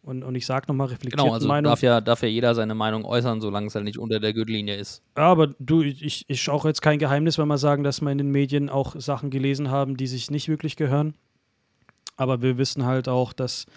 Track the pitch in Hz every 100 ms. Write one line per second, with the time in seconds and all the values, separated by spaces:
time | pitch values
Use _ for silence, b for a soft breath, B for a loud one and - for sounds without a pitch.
0 | - 127 131 127 - 131 - 135 135 127
1 | 127 143 143 113 143 147 147 117 127 117
2 | 110 117 117 113 120 117 110 110 110 110
3 | - 120 123 110 107 101 104 107 104 107
4 | 117 107 107 110 110 110 104 101 - -
5 | _ - 160 170 151 - 127 160 143 135
6 | 151 - - 131 - 143 156 151 156 151
7 | 147 143 160 156 147 147 147 143 139 135
8 | 147 139 143 139 139 143 143 139 131 156
9 | 131 135 139 135 139 139 139 139 135 131
10 | 131 127 - 147 - 151 156 - 147 139
11 | 151 - _ _ _ _ _ _ _ _
12 | - - 131 127 127 123 135 - 127 131
13 | 127 127 127 - 127 - -